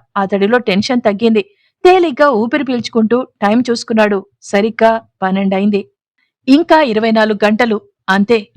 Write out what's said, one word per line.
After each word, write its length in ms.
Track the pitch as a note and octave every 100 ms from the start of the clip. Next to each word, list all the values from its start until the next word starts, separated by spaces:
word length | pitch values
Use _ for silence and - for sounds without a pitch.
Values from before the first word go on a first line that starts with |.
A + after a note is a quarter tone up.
| _ -
అతడిలో 420 | G3 G3+ G3+ B3
టెన్షన్ 420 | A#3+ F#3 - B3
తగ్గింది. 420 | A#3 G3+ A3+ A3 - _ _ _
తేలిగ్గా 440 | F#4 F#4 E4+ B3 D4
ఊపిరి 360 | A#3 A#3 D4+
పీల్చుకుంటూ 580 | C4+ B3 A3+ A#3 A3 A#3+
టైం 420 | B3+ _ G3+ A3+ A#3+
చూసుకున్నాడు. 560 | A#3 - A3+ G#3 G3+ G3 _
సరిగ్గా 580 | - G3+ A3 A3 A3+ A3+ - _
పన్నెండయింది. 680 | F#3+ F#3+ G3 F#3+ G#3 G3+ G3 _ _ _ _ _ -
ఇంకా 320 | C#4 E4+ D#4+
ఇరవై 300 | D4 G#3+ A3+
నాలుగు 340 | A3 G#3+ G#3
గంటలు. 360 | G#3+ G#3+ A#3+ G#3 - _ -
అంతే, 400 | F#3+ G3+ A#3 G3+